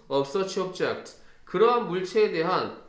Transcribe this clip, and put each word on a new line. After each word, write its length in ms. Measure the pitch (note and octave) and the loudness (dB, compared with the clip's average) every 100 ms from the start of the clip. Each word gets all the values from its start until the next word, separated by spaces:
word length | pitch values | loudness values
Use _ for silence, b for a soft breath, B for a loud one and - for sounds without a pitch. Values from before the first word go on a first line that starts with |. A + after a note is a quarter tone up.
| - | -2
of 200 | C#3 C#3 | -2 0
such 320 | G3 F#3+ G3+ | -2 -2 -4
object, 540 | F#3 F3+ C3 G#2 - b b b - | -4 -2 -4 -4 -10 b b b -4
그러한 420 | F3+ A#3 A#3+ F3+ | 2 4 4 0
물체에 440 | F#3 F#3 A3 G#3 | -4 0 2 2
대한, 500 | E3+ F3 E3 G#2 - | 2 0 0 -2 -8